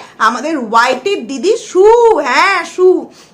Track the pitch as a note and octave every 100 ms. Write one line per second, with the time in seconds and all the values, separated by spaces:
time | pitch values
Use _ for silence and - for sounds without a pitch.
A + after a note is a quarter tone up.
0 | - - A3+ B3 D4 D#4 A3 A3+ B3+ B3+
1 | G4+ F#4 A3+ C4+ F#4 B4 - F4+ G#4 A#4+
2 | A#4 E4+ B3 C4+ F#4 F#4 E4 - F#4 E4+
3 | A#3+ - -